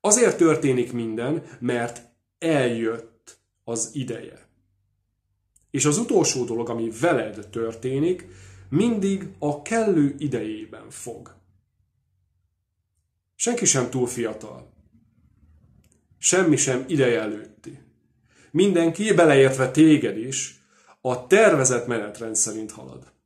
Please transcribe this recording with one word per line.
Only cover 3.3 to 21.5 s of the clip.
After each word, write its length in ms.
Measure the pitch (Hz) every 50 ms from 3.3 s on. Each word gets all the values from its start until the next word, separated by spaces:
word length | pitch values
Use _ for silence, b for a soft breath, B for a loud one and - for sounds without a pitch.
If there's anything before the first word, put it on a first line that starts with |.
| - _ _ _ _ _ _
az 260 | - 117 113 - - -
ideje. 540 | 147 123 - 113 113 127 117 - - _ _ _ _ _ _ _ _ _ _ _ _ _ _ _ _ _ _ _ _ _ _ _ _ _ _
És 160 | - 135 -
az 120 | 151 147
utolsó 480 | 208 240 233 254 190 156 - - 131 120
dolog, 240 | - 113 117 117 -
ami 200 | 113 117 113 113
veled 600 | 107 110 147 175 160 120 110 107 101 107 101 98
történik, 800 | - 117 113 113 110 - - 127 131 139 151 175 185 180 - B B B B B B B B B
mindig 580 | 131 160 220 240 226 208 190 196 196 190 - - - -
a 220 | 151 147 147 -
kellő 540 | - - 226 226 220 208 185 156 143 139 135
idejében 720 | - 151 143 127 113 107 110 110 110 110 110 110 110 110 110
fog. 460 | - - - - - - - - - _ _ _ _ _ _ _ _ _ _ _ _ _ _ _ _ _ _ _ _ _ _ _ _ _ _ _ _ _ _ _ _ _ _ _ _ _ _ _ _
Senki 300 | _ - 233 240 - 196
sem 240 | - - 135 120 123
túl 180 | - 131 123
fiatal. 680 | 120 - 120 113 110 107 - - 107 - - - - _ _ _ _ _ _ _ _ _ _ _ _ _ _ _ _ _ _ _ _ _ _ _ _ _ _ _ _ _
Semmi 400 | _ - - 170 185 185 165 143
sem 280 | - - 135 131 131 135
ideje 320 | - 170 143 131 120 117 113
előtti. 600 | 110 104 104 104 - - - _ - - - - - _ _ _ _ _ _ _ b b b b b b
Mindenki, 640 | b 156 190 202 185 170 170 165 165 - 208 220 190
beleértve 580 | 165 170 156 139 135 135 131 135 135 131 131
téged 460 | - 147 160 160 151 135 120 110 98
is, 440 | 110 113 131 135 - - - - b b b b b b b b b
a 260 | _ 123 123 123 -
tervezett 600 | - 185 214 226 202